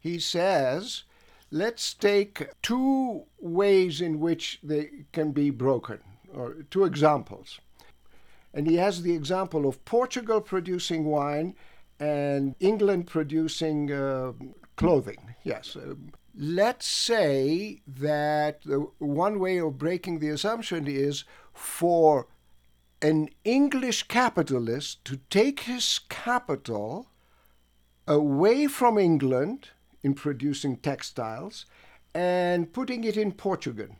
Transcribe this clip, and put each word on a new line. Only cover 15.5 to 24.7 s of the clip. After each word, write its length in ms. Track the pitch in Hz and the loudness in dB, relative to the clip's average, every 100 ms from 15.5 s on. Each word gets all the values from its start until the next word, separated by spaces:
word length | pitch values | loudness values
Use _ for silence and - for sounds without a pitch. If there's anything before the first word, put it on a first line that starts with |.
| 107 - - | -8 -8 -14
Um, 360 | - 139 - - _ - | -12 -14 -16 -20 _ -10
let's 500 | 147 175 220 254 - | -4 0 0 0 -4
say 960 | - - 226 165 139 135 165 214 202 - | -2 0 2 4 2 2 0 -4 -12 -18
that 760 | 131 147 147 147 151 151 151 | -6 -2 0 0 0 0 -4
the 180 | 151 139 151 _ | -4 -2 -4 _
one 400 | 151 143 190 208 | -4 0 0 0
way 200 | 185 185 | -2 0
of 200 | 160 135 | -2 -2
breaking 400 | 151 180 185 165 | -4 -4 -4 -4
the 100 | 151 | -4
assumption 580 | 151 202 233 220 170 143 | -2 -2 -4 -4 -4 -2
is 360 | 139 139 143 - - - | 0 0 -2 -10 -20 -20
for 720 | - - - 170 170 156 143 - _ _ - _ _ _ _ | -14 -12 2 4 8 8 8 0 _ _ -20 _ _ _ _
an 280 | 151 156 151 - | 2 4 2 -4
English 600 | 208 254 285 277 247 214 - | 0 4 4 2 -2 -4 0
capitalist 960 | 233 254 190 147 131 117 | 2 2 2 0 0 -2